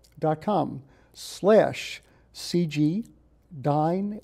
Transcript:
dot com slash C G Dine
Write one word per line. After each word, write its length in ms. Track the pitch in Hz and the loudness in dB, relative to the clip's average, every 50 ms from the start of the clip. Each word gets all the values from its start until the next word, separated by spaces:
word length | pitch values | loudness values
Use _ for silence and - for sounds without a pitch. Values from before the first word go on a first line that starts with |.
| _ _ _ - | _ _ _ -2
dot 220 | 156 156 156 156 | 0 0 0 0
com 420 | - 208 208 165 139 - - 135 - - - _ _ _ _ | -2 0 0 0 0 -2 -4 -10 -14 -18 -20 _ _ _ _
slash 920 | - - - - - - 196 220 202 147 131 127 - - - - - - _ _ _ _ _ _ | -18 -16 -16 -12 0 4 6 6 6 6 4 0 -6 -10 -12 -14 -16 -18 _ _ _ _ _ _
C 340 | - - - - 175 175 | -14 -8 -2 0 0 0
G 380 | 156 143 147 151 151 175 214 233 - - - _ _ _ _ _ _ 185 139 | 0 2 2 2 2 2 -2 -6 -8 -14 -20 _ _ _ _ _ _ -18 -4
Dine 600 | 120 147 143 151 151 165 175 190 202 208 214 208 | -2 0 0 2 2 0 0 -2 -2 -4 -8 -10